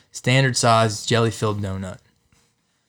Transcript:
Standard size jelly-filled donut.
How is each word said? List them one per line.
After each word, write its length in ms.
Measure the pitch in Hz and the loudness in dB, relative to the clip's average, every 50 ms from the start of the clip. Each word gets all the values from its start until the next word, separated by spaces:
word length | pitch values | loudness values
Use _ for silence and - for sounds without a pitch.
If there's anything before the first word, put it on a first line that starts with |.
| _ _ | _ _
Standard 440 | - - - 123 127 135 135 131 120 | -18 -6 -2 0 2 2 2 2 0
size 480 | - - 120 113 113 113 110 104 - - | 2 2 4 4 4 4 2 0 -4 -2
jelly-filled 560 | - 120 113 117 113 104 - 110 107 104 101 | 0 0 2 2 0 -2 -2 -2 -4 -2 -4
donut. 380 | 104 95 95 95 98 95 - - _ _ _ _ _ _ _ _ _ _ _ _ _ _ _ _ _ | -6 -6 -8 -8 -8 -10 -12 -16 _ _ _ _ _ _ _ _ _ _ _ _ _ _ _ _ _